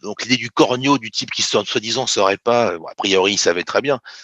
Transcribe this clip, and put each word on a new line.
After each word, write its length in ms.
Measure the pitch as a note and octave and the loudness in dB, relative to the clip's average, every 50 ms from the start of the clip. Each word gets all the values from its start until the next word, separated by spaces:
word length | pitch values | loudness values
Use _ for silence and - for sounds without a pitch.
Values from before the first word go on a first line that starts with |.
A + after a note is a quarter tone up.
| - | -6
donc 200 | G2+ G2+ - - | -10 -10 -8 -2
l'idée 140 | A2 B2+ A#2+ | -2 -2 -2
du 120 | A#2 A#2+ | -2 -2
Cornio, 460 | - - D#3 G2+ B2 B2 C3 C#3 C#3+ C3 | 0 2 2 2 2 0 2 2 2 0
du 120 | A2 A2 | 0 -4
type 200 | - - B2+ A2+ - | -8 -8 -8 -6 -4
qui 100 | - - | -4 -2
soi-, 220 | - - A2+ G2+ | 0 0 0 0
soi-disant 400 | - - B2 G#2+ A2+ A2+ C3 C3 | 0 -2 -4 -4 -2 -4 -2 -2
saurait 320 | A#2 - A#2 G2 F#2+ G2 - | -2 0 2 2 2 2 0
pas, 340 | - A#2 A#2+ A#2+ A#2 G2 F2 | 0 2 2 2 2 0 0
euh, 60 | E2 | -4
bon, 80 | D#2+ | -8
a 80 | - - | -10 -8
priori 380 | - G2+ G2+ F#2+ F#2+ F#2 G2+ G#2 | -4 0 2 4 4 4 4 2
il 60 | - | 2
savait 260 | - F#2+ E2+ F2 E2+ | 2 2 2 0 -2
très 180 | - - G2+ A#2+ | -2 -2 0 0
bien, 180 | C#3+ C#3 A#2+ - - - - | 0 -2 -2 -4 -10 -20 -20